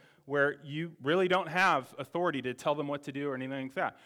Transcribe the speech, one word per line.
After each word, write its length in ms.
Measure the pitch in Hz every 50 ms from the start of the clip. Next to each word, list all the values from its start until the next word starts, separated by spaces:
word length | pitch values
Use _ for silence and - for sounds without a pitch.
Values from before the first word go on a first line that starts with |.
| - - _ _ _
where 320 | 139 139 143 139 147 143 - -
you 280 | 143 143 156 165 170 160 -
really 260 | 127 139 165 185 190
don't 200 | 180 185 190 180
have 460 | 160 156 185 190 185 160 139 123 - -
authority 440 | - 135 - - 170 180 175 151 135 120
to 100 | 127 120
tell 220 | - - 156 147
them 120 | 147 147
what 160 | 143 143 143 143
to 80 | 151
do 160 | 131 139 143
or 80 | 143 135
anything 320 | 127 131 131 135 135 131
like 80 | 131 -
that. 220 | 190 175 120 - - -